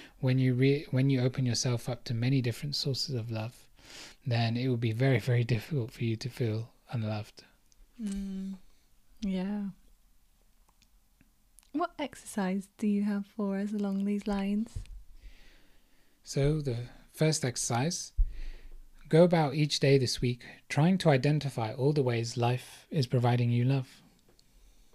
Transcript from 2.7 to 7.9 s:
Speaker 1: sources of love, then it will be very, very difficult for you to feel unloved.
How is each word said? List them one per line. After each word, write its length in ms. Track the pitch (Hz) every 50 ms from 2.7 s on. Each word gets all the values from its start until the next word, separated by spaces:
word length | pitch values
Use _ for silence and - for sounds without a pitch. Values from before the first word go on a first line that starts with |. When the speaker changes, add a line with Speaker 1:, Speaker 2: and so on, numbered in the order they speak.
| 139
Speaker 1:
sources 380 | - - 147 127 - - - 131
of 160 | 117 110 120
love, 240 | 113 110 110 117 - - - - - - - - - - - - - _ _
then 300 | 127 117 117 117 113 113
it 120 | 120 127 135
will 100 | 123 117
be 140 | 120 113
very, 260 | 110 113 135 135 131 110
very 260 | - 131 120 120 117
difficult 480 | 113 120 107 - - 160 135 110 123
for 120 | - - 120
you 120 | 113 110
to 120 | 107 - 123
feel 400 | - - 127 110 107 113 117 - _ _ _ -
unloved. 520 | - 120 110 107 107 104 110 - _ - - _ _ _ _ _ _ - - _